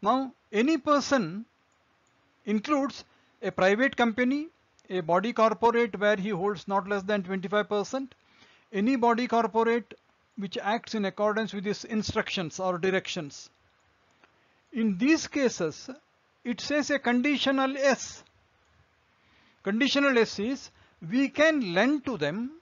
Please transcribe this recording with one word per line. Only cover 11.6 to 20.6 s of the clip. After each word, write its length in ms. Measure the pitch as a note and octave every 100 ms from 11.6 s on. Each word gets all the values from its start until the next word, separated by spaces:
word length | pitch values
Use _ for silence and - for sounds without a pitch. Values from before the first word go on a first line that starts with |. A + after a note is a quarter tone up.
his 200 | G3 G3+
instructions 760 | - A3 G3+ A3 G3 - E3 -
or 180 | F#3 F3
directions. 720 | F#3 F#3 F3+ - D3 - - _ _ _ _ _ _ _ _ _ _ _ _
In 260 | C#4 A3+ F#3
these 280 | B3 D#4+ -
cases, 640 | D4 B3+ - E3 - - C4+ _ _ _ _
it 160 | - A#3+
says 300 | - D4 C#4
a 80 | C#4+
conditional 720 | - A#3+ B3+ C#4+ - C4+ C4
yes. 500 | C4+ C4+ B3 - - - _ _ _ _ _ _ _ _ _ _ _ _ _
Conditional 500 | - G#3+ C4+ C#4 C#4
yes 240 | B3 A3 -
is 320 | G#3 C4+